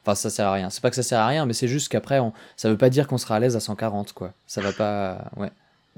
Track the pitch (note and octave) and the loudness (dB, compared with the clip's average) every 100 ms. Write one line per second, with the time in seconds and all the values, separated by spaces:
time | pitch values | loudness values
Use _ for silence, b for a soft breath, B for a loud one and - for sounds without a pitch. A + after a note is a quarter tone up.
0 | - G2+ A2 - G2+ G2 F#2 - B2 B2+ | -2 0 -2 0 0 0 -2 -2 -2 0
1 | A#2+ A#2 A2 D3+ C3+ A2 B2 C#3+ - A2 | 0 2 2 2 0 0 0 -2 -2 -4
2 | - C#3 A#2 b b - A2 G#2+ C3 C3 | 0 0 0 b b -2 0 6 6 6
3 | C#3 B2+ - G#2+ B2+ A2+ A2 G2+ A2+ G2+ | 2 -2 0 2 2 2 -4 -4 -4 -4
4 | G2+ - F#2 - _ - G2 - G#2 G2+ | -8 -10 -12 -12 _ -4 -4 -2 -2 0
5 | F#2+ F#2 - - G2+ - _ _ _ | -4 -6 -12 -10 -10 -10 _ _ _